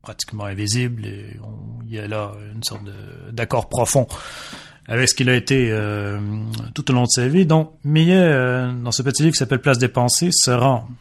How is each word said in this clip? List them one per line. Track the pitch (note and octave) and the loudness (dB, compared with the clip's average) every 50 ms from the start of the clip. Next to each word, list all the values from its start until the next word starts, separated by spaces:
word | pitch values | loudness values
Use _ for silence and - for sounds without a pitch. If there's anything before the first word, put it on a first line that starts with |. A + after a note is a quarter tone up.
| _ | _
pratiquement | - G#2 - - - - G#2+ G#2 | -18 -12 -12 -12 -10 -10 -10 -10
invisible, | G2+ G2 G2 G#2 G2+ G#2+ B2 B2 B2 A#2+ A2+ G#2+ | -8 -8 -6 -4 -2 -2 -2 -2 -2 -4 -6 -10
et | G#2 G2+ G2 G#2 G#2 G2+ G2+ G#2+ | -10 -12 -12 -14 -16 -16 -16 -16
on, | G#2+ G#2+ G#2 G2+ A2 A2+ A#2 A2+ | -16 -14 -14 -14 -14 -14 -14 -12
il | A2+ A2+ | -12 -10
y | G#2+ | -10
a | G#2+ | -8
là | G#2 G#2+ G#2+ G#2 G2+ G2+ G#2 G#2 G#2 G#2 | -6 -6 -6 -6 -8 -10 -14 -16 -14 -12
une | A2+ A2 | -8 -8
sorte | - - G#2 G2+ | -8 -10 -10 -14
de, | G2+ G2 G2+ G2+ G2 - - F2+ - A#2 | -14 -16 -16 -16 -16 -16 -16 -14 -12 -4
d'accord | A2+ A#2 - - A#2+ - - | -4 -2 0 0 -2 -2 -2
profond | - B2 A#2 - - C#3 B2 - - - - - - - - - - - - - - - _ - | 0 0 0 4 4 2 2 2 -4 -14 -14 -14 -14 -14 -16 -16 -16 -18 -18 -20 -20 -20 _ -4
avec | A2 A#2 C3 | 0 0 2
ce | B2 - | 2 2
qu'il | - C3+ B2 | 2 2 4
a | B2+ | 4
été, | B2 A#2+ - C#3 C3+ B2 A2+ | 2 2 2 2 2 2 2
euh, | A2 G#2+ G#2 G#2 G#2 G#2 G2+ G2+ G2+ G#2 G#2 G#2 G#2 G#2+ G#2+ A2 A2 A2+ A2+ A#2 A#2 | 0 -2 -2 -2 -4 -4 -4 -4 -6 -6 -4 -4 -6 -6 -6 -6 -8 -8 -8 -8 -8
tout | - C#3+ - | -6 0 2
au | C3 | 2
long | B2 B2 | 2 4
de | A#2+ | 2
sa | - - B2 C3 | 2 2 2 2
vie. | C#3+ F#3 F#3+ | 4 4 6
Donc, | D#3 D#3+ D#3+ D#3 D#3 - _ _ | 6 4 4 4 0 -6 _ _
Millet, | C#3+ D3+ D#3 D#3+ E3+ F#3 | 2 4 4 6 6 6
euh, | F#3+ F3+ E3 D3 C3 B2+ B2+ B2 B2+ B2+ B2 B2 | 6 6 6 4 4 2 2 0 0 -2 -2 -4
dans | B2 A#2+ A#2+ | -4 -4 -4
ce | A2+ - B2 | -4 -2 -2
petit | C#3 B2+ - D3+ | -2 0 2 2
livre | D#3+ D#3 | 4 4
qui | - | 2
s'appelle | C3+ A#2 C#3+ B2 | 0 0 0 0
Place | - D3 C3 | 2 2 2
des | A#2+ B2+ A#2+ | 4 2 0
pensées, | - B2+ A#2+ B2 - - E3+ F3 E3+ | 2 2 2 2 2 2 0 2 2
se | - - C3 | 2 2 2
rend | B2 A#2+ B2 C3+ C3 A#2 A2 A#2+ B2 A#2+ | 2 4 4 2 2 0 -2 -8 -18 -18